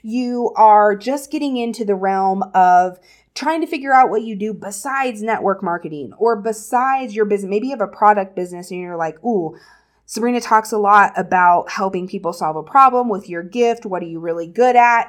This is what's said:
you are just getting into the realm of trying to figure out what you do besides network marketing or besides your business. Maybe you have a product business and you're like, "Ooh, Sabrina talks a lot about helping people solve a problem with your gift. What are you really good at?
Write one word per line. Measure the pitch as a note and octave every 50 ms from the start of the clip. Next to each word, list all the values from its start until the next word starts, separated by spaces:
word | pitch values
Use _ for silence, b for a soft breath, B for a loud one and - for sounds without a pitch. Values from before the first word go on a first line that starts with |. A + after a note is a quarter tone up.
| B
you | A3 A3+ B3+ B3 A#3+ B3 A#3+ A#3+ - -
are | - A3 G#3+ G#3+ G#3+ G#3 G#3 G3+
just | G3+ - B3 C#4 D4 C#4+ -
getting | D4+ D4+ D4 C#4 C4
into | A#3+ A#3 A#3 A3 - A3
the | G3 G3+
realm | F#3 F#3+ G3 G3 F#3+ F#3+ F#3+ F#3+ G3 - - -
of | F#3 F#3 F3+ F3+ F3+ F#3 F#3 F3+ - b b b b b b -
trying | - B3+ D4+ D#4+ E4
to | E4+ -
figure | E4 C#4 C4+ C#4 C4
out | C4 B3+ F#3
what | G3 A#3 A#3
you | A3+ A3
do | F#3+ G#3 A3 G#3
besides | E3 F#3 G3 G3+ - - C#4 C4+ C4+ C4 B3+ A3 G#3 G#3
network | A3+ A3 F#3+ C3+ G3 F#3+ G3 G3+
marketing | F3 E3+ E3+ - D#3 D#3 D3 C3+ G#2 - -
or | G#3 A#3 A#3
besides | G#3 G3 A3+ G#3+ A3 - - C4 A#3+ B3+ C4 C4+ C4+ C4 A3 G3+
your | A3 G#3+
business. | G3+ G#3 G3 G3 F#3
Maybe | G3+ G#3+ A#3+ C4
you | C#4
have | A3+
a | G3
product | G3+ - - A3 G#3 G#3 G3+ F#3+ F#3+ -
business | F#3 F3+ F3 F3 F3 F3 - F#3
and | F3+
you're | F3+ F3 F3
like, | E3 E3 D#3+ D#3+ - -
"Ooh, | A#3+ A#3 F#3+ E3 D#3 B B B B B B B B B B B
Sabrina | B - G#3+ A3+ A#3+ B3 A#3+
talks | A#3 - A3+ G#3+ G#3+ -
a | A3+
lot | G#3 G3+ G3 G#3 G#3 G3 - -
about | F#3+ F3+ D#3+ F#3 F3+ F3+ F3 F3 E3+ - -
helping | - - G3 F#3+ F#3+ F3+ F3+
people | F#3 - F#3+ F3 E3+ E3
solve | - F3+ D#3 D#3
a | D#3 D3+
problem | - - C4+ C4+ C4 B3 B3 B3 A#3
with | G3+ F#3 -
your | - E3+ E3+ F3
gift. | F3+ - B3 A#3+ A#3 A3+ A#3 -
What | G#3 F#3 F3 F3
are |
you | E3 E3 E3
really | E3+ E3+ E3 E3+ E3+
good | E3+ E3+ A3 B3 B3+ B3
at? | A#3+ A#3+ A#3+ A#3 A#3 -